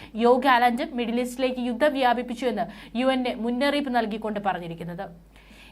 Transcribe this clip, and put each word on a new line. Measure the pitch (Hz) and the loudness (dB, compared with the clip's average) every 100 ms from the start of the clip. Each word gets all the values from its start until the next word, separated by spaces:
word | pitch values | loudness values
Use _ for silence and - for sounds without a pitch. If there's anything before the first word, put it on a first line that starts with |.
| - | -10
യോ | 214 233 254 | 2 4 6
ഗാലന്റും | 269 240 247 233 - 240 | 6 6 4 2 -4 -4
മിഡിൽ | 233 233 | -2 -2
ഈസ്റ്റിലേക്ക് | 247 247 262 247 | -2 -2 -2 -2
യുദ്ധം | 240 226 302 | -4 2 2
വ്യാപിപ്പിച്ചുവെന്ന് | 269 247 240 240 233 254 208 - - - 226 | 4 2 2 -4 -4 -2 -2 -4 -8 -8 -2
യു | 262 | 2
എന് | 262 247 | 2 0
മുന്നറിയിപ്പ് | - 233 247 285 285 285 | -4 -4 0 0 0 0
നൽകിക്കൊണ്ട് | 240 220 220 220 208 | 0 0 -4 -4 -2
പറഞ്ഞിരിക്കുന്നത്. | 202 175 170 165 175 175 196 - - - - - - | -2 -2 -6 -10 -10 -10 -12 -16 -20 -20 -20 -20 -16